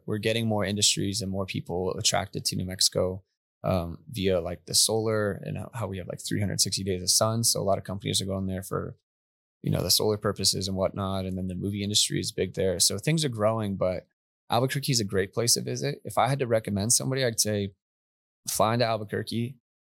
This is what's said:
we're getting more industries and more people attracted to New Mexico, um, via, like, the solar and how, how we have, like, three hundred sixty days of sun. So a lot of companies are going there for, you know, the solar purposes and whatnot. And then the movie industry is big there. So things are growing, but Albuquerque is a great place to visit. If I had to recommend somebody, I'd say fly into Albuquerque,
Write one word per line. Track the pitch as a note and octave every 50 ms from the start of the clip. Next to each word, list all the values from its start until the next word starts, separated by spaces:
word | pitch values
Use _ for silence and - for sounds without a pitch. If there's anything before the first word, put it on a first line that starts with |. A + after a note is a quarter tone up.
| _
we're | - G#2+ G#2+
getting | G2+ A2 A2+ A#2 A2+
more | A2 G#2+ G#2 F#2+
industries | F#2+ G#2 G2+ G2+ - - - G2+ G2 G2 A2
and | G2 F#2+ F#2+
more | G2 F#2+
people | F#2 - - - - E2+ F2 F#2 F#2 - -
attracted | G#2 - - F#2 F#2+ - - G2 -
to | - G#2+
New | G2+ F#2
Mexico, | F#2 F#2 F#2+ - - - - F#2 F#2 F#2 F#2+ - _ _ _ _ _ _ _ -
um, | - F#2+ F2+ E2+ E2+ - - - -
via, | - A2 F#2+ F#2+ F#2 F2
like, | E2 F2 F2 - -
the | - -
solar | - - - A2 A2 A2 A2 A2 G#2+ G#2 G2+ F#2+ - -
and | G#2 G2 F#2+
how, | - - -
how | A#2+ A2
we | G2 G2 F#2
have, | F2 -
like, | - -
three | - - G#2+ G2+
hundred | G#2 F#2+ G#2 A2
sixty | - G2 - - F#2+
days | G2 F#2 F2+ F#2
of | F#2
sun. | - - A2 A2 A2+ A#2 A2+
So | - - -
a | G2
lot | G2 G2 G2+
of | -
companies | - - G2 - G#2 G2+ - G#2+
are |
going | F#2+ F#2+ F#2+ F#2+
there | F#2 F#2 F#2 F#2+
for, | - F#2+ F#2 F#2 F2 - - _ _ _ _ _ _ _ _ _ _ _ _ -
you | -
know, | G#2 - -
the | F2+
solar | - - - G#2+ G#2+
purposes | G#2 - G#2 F#2+ - G2 - - G2 F#2+ G2+
and | F#2+
whatnot. | F#2+ F#2+ - - G2+ G2 F#2+ G2 F#2+ F#2
And | F#2 F#2
then | F2+ F#2 F#2
the | F2+
movie | F2+ F#2 G2 G2+ G2+ G2+
industry | G2+ G#2 - - - G2 F#2+
is | F#2+ - -
big | - F#2+ F#2 -
there. | - F#2+ F#2+ F2 E2+
So | - - G2 G2
things | - D3+ D#3+ D#3+ D#3
are | C#3
growing, | A#2 G#2+ G#2 A2 A2 A2 G#2+ G2+ G2
but | F#2+ G2 F#2 F2+ - - _ _ _ _ _ _ _ _ -
Albuquerque | - A#2+ B2+ C3+ - C#3+ C3+ - C3+
is | A#2+
a | G#2+
great | F#2+ - G2 G2 G2+ -
place | A#2+ A2+ A#2 -
to | B2
visit. | B2 B2+ B2+ A#2+ B2 C#3 C#3+ - -
If | G#2 - -
I | G#2+ B2
had | C#3 C#3
to | C3+
recommend | A#2 A#2 A2+ A2+ - G2+ G2 G2+ A#2 -
somebody, | - C3+ C3+ C3 C3+ C3
I'd | A#2+ A2+ -
say | - G#2 G#2+ G#2 G2+ G2 - _ _ _ _ _ _ _ _ _ _ _ _ _ _ -
fly | - - G2 G#2+ A#2
into | A#2+ A#2+
Albuquerque, | A2+ A2+ G#2 G#2+ G#2 - G#2 G#2+ - - A2+ A#2 B2 C#3+ - _ _ _ _